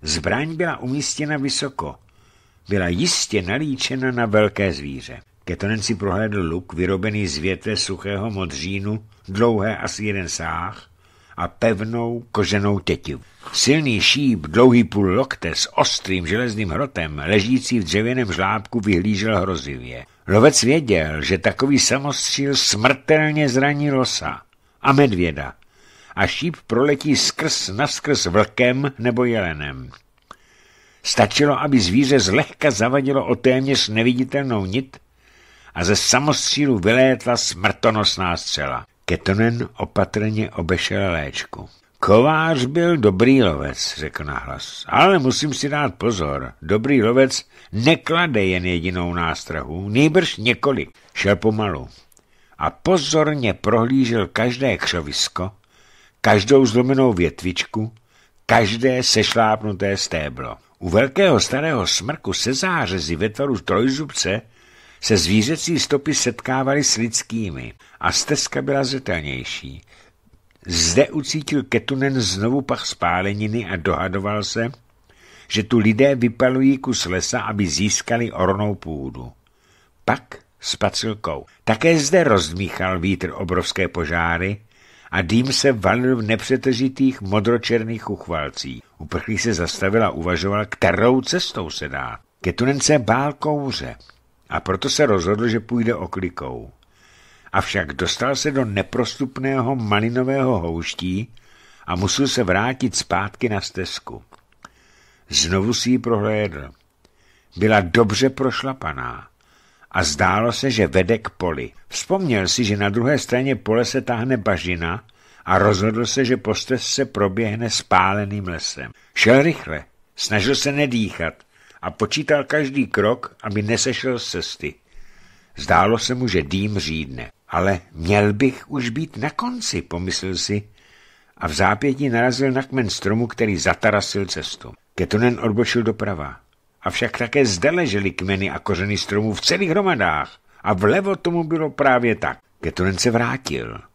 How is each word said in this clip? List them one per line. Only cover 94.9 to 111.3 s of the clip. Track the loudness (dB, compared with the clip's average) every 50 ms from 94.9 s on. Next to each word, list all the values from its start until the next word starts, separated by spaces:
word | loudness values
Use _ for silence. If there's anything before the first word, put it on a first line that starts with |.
se | 2 2 4
rozhodl, | 4 4 2 2 0 0 0 0 0
že | 0 -2
půjde | -2 -2 -2 0 0 0 -2
oklikou. | -2 -4 -8 -6 -6 -6 -6 -6 -8 -10 -10 -10 -12 -14 -16 -20 _ _ _ _ _ _ _ _ _ _ _ _ _ _ -4
Avšak | -4 -2 -2 -2 -2 -4 -4 -4
dostal | -4 -4 -2 -2 -2 -2 -2 -2 -2
se | -2 -2 -2
do | 0 0 -2
neprostupného | 0 0 -2 -2 -2 -2 -2 -2 -2 -2 -6 -6 -6 -6 -4 -4 -2 0 0 0 0 -2
malinového | -2 -2 0 0 2 2 0 0 0 0 0 0 0 2 2 0 0
houští | 0 -2 -4 -4 -6 -8 -8 -6 -4 -4 -4 -4 -6 -8 -12 -20 _ _ -20 _ _ -20 -20 -16 -8
a | -6 -4
musel | -2 -2 -2 0 0 0 0
se | 0 0 2
vrátit | 2 2 2 2 0 -2 -2 -2 -2 -2
zpátky | -2 -4 -2 -2 -2 -2 -4 -6 -4 -4 -2
na | -2 -2
stezku. | -6 -6 -8 -8 -8 -8 -8 -12 -12 -14 -16 -16 -18 _ -20 _ _ _ _ _ -20 -20 _ _ _ _ _ _ _ _ _ _ _ -4
Znovu | -2 0 0 2 2 2 2 2 0
si | 0 2 2
ji | 2 2
prohlédl. | 2 0 0 0 2 0 0 0 -2 -2 -4 -8 -14 -16 -18 _ _ _ _ _ _ _ _ _ _ _ _ _ _ _ -4
Byla | 0 2 4 4 4
dobře | 4 4 4 4 4 4 2 2 0 0
prošlapaná | 0 0 -2 -2 -2 -2 -6 -8 -8 -6 -8 -8 -8 -6 -8 -10 -10 -12 -16 -20 _ _ _ _ _ _ _ _ _ _ _ _
a | 0 0 0
zdálo | 0 2 2 2 2 4 2 2 0
se, | 0 0 -2 0
že | 2 2 2
vede | 2 4 2 2 2 0 0
k | -2 -8